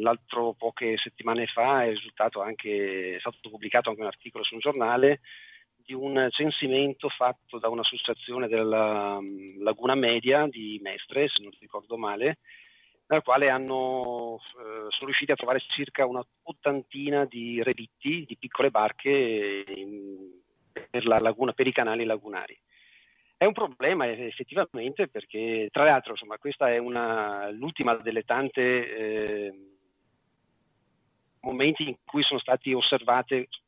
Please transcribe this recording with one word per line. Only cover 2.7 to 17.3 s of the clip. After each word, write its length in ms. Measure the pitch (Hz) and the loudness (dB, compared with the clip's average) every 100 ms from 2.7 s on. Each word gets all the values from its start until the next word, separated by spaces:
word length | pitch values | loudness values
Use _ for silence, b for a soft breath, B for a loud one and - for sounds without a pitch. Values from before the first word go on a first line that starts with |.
| 101 98 95 92 92 | -2 -2 -4 -6 -6
è 20 | |
stato 300 | 123 - 110 | -8 -10 -14
pubblicato 380 | 107 107 120 117 | -12 0 2 2
anche 120 | 107 | -2
un 60 | 107 | -6
articolo 360 | - 117 113 | -8 -12 -8
su 120 | 104 113 | -6 -4
un 40 | |
giornale 600 | 139 135 117 123 135 143 B B B B B _ | -2 0 2 2 2 0 B B B B B _
di 180 | - | -12
un 360 | 131 139 135 127 | -8 -2 2 2
censimento 760 | - 151 - 139 131 139 135 143 | 2 0 0 0 2 0 0 -4
fatto 500 | - 123 127 _ 120 | 0 0 -2 _ -4
da 100 | 113 | -2
un'associazione 760 | 117 110 123 - 113 - 123 120 | -2 -2 -2 -4 -4 -6 -4 0
della, 760 | 113 110 110 107 104 101 101 | 2 2 4 2 0 -2 -4
mh, 400 | 98 98 98 95 | -8 -12 -14 -4
Laguna 320 | 104 110 127 | 0 2 2
Media 540 | 135 120 117 120 143 151 | 4 4 2 4 4 4
di 320 | 120 107 104 | -2 -10 -8
Mestre, 460 | 98 98 - 127 143 | -8 -10 -4 0 2
se 160 | - | 0
non 80 | 101 - | -4 -20
ricordo 360 | 104 104 - 117 | -14 -12 -8 -6
male, 440 | 107 104 131 156 b b b b b b - | -4 -2 -2 -2 b b b b b b 0
dal 180 | 156 | 2
quale 260 | 127 131 139 | 4 6 6
hanno, 920 | 131 131 131 131 131 123 120 117 113 | 4 0 -2 0 -2 -2 -4 -6 -10
eh, 480 | - 123 110 110 107 | -14 -16 -12 -10 -8
sono 160 | - 135 | -6 -2
riusciti 260 | 131 147 | -2 0
a 40 | 139 | 0
trovare 260 | 120 131 | 2 0
circa 460 | - - 143 - 127 | 0 -6 -4 0 0
una 180 | 127 120 _ | 0 -8 _
ottantina 840 | 165 170 - 139 - 139 143 143 | -18 -4 -2 0 -4 -6 0 2
di 380 | 135 | 0